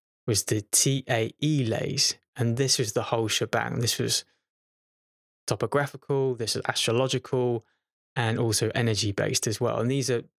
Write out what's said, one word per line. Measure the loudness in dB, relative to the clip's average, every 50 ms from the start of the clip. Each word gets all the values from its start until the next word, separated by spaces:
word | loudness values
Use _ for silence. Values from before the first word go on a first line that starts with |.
| _ _ _ _ _
was | 0 0 0 0
the | 0 -2 -2 -2 _
T | 2 2 4 2 2 0 0 0
A | 0 0 0 -2 -4 _
E | 0 0 2 2 2
lays. | 0 0 -2 -2 -2 -2 0 0 0 -2 -4 _ _ -4
And | -2 0 0 2
this | 2 2 2 2 0
was | 0 -2
the | -2 -4 -2
whole | 0 0 0 2 0
shebang. | 0 -2 0 0 0 0 0 0 -2 -2
This | 0 0 0 0
was | 0 0 -2 -2 -4 _ _ _ _ _ _ _ _ _ _ _ _ _ _ _ _ _ _ _ _ _ _ _ _
topographical, | -4 -2 -2 0 0 0 0 0 -2 -6 -10 -6 -2 0 0 0 0 -2
this | -2 -4 -4 -4
is | -2 -4
astrological, | -2 -2 0 0 2 2 2 2 0 0 -2 -4 -2 -2 0 0 0 0 -2 -4 _ _ _ _ _ _ _ _ _ -4
and | -2 0 0 0 0
also | 0 0 0 0 0 0 0
energy-based | 0 0 2 0 0 0 -2 0 0 0 0 0 0 0
as | -2 -2 0
well. | 0 0 0 0
And | 0 0
these | 0 0 0 0
are | -2 -2 -4 -8 _ _